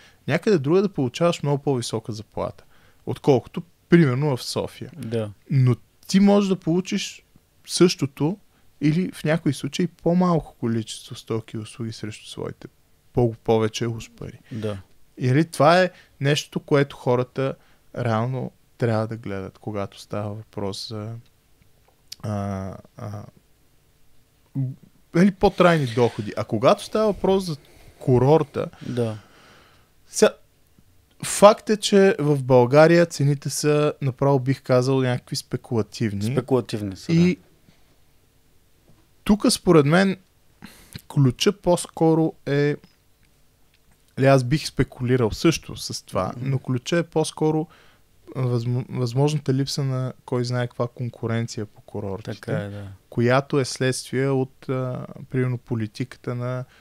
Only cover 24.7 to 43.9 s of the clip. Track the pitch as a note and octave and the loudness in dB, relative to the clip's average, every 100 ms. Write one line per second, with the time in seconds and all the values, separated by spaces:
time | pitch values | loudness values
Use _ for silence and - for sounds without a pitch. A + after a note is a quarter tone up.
24.7 | - - _ _ E3 G3 - G3+ - F3 | -8 -20 _ _ 2 2 4 0 4 4
25.7 | D#3+ B2+ A#2+ A#2 - G#2 - - A2 C#3 | 4 0 2 0 0 -6 -8 -4 2 2
26.7 | G3+ - G#3+ G#3+ - F#3 F#3+ F3+ C#3+ - | 2 0 0 0 0 0 0 -2 -8 -14
27.7 | - - - - B2 C3 D#3 C#3+ G#2 - | -20 -20 -6 2 4 6 4 2 -6 -8
28.7 | - - B2 A2+ G#2+ - - - - _ | -10 -8 -4 -4 -6 -16 -20 -20 -20 _
29.7 | _ _ _ _ - G#3 - _ _ _ | _ _ _ _ 2 2 2 _ _ _
30.7 | _ _ _ _ _ - - G3+ A3 - | _ _ _ _ _ -8 6 8 8 0
31.7 | G#3+ - G3 G3 - D3 C#3+ B2+ B2+ A#2+ | -2 2 4 6 4 0 0 4 6 8
32.7 | D3 D#3+ E3+ E3+ - C#3+ C#3+ C#3+ - D3 | 8 8 6 4 2 0 0 -4 -2 0
33.7 | D3 D3 - C3+ - C#3 C#3 B2+ C3 - | 2 0 -2 -4 0 2 2 0 -2 2
34.7 | B2+ B2+ C3+ B2+ B2 - C#3 - B2 - | 2 2 0 0 -2 -6 -10 -8 -10 -4
35.7 | A2+ G2+ - A2+ G2+ G#2+ C3 B2 B2 G#2+ | -4 -4 -4 -2 -2 -2 -2 0 0 0
36.7 | A2 G2+ F#2 - E3 F3+ - _ _ _ | -6 -8 -8 0 4 4 0 _ _ _
37.7 | _ _ _ _ _ _ _ _ _ _ | _ _ _ _ _ _ _ _ _ _
38.7 | _ _ _ _ _ - G#3+ B3 - F#3 | _ _ _ _ _ -2 0 0 0 4
39.7 | D#3+ C#3 F3 G3 - _ _ _ _ - | 6 6 4 2 -2 _ _ _ _ -20
40.7 | - - - - D3 B2+ - G3+ - F3+ | -20 -20 -20 -4 2 2 2 -2 0 0
41.7 | F3 - - D#3+ D#3+ D#3+ - C#3 C#3+ D3 | -2 -4 -2 2 2 0 -4 -4 0 0
42.7 | - - _ _ _ _ _ _ _ _ | -4 -12 _ _ _ _ _ _ _ _
43.7 | _ _ | _ _